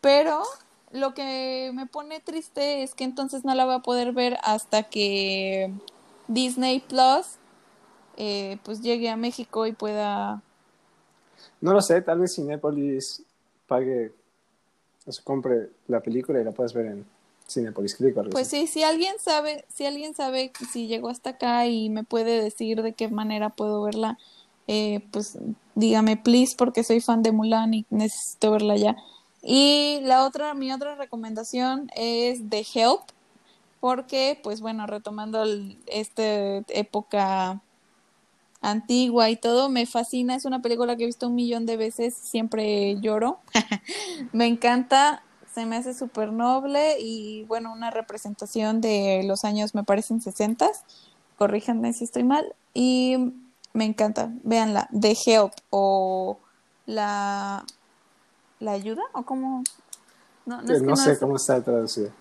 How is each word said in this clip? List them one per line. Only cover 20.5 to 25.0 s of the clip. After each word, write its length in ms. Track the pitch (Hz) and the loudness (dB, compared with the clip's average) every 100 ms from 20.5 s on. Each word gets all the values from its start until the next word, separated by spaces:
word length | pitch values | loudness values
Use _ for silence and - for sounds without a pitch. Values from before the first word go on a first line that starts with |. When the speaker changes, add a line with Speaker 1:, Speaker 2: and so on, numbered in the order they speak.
| - 247 | -8 -10
Speaker 1:
si 140 | 240 226 | -8 -6
llegó 220 | 226 233 | -4 -6
hasta 200 | 247 254 | -8 -10
acá 360 | 254 247 240 240 | -4 0 2 2
y 240 | 226 220 | 0 -2
me 140 | 214 | -4
puede 380 | 220 233 226 233 | -2 -2 2 2
decir 400 | 214 - 220 220 | 0 -4 -4 -2
de 100 | 226 | -4
qué 140 | 220 220 | -4 -4
manera 420 | 214 214 214 214 | -4 -4 -2 -4
puedo 320 | - 214 208 | -2 -2 -2
verla, 360 | 208 214 220 233 _ _ _ _ - | -2 -2 -4 -4 _ _ _ _ -4
eh, 400 | 214 214 208 | -2 0 -4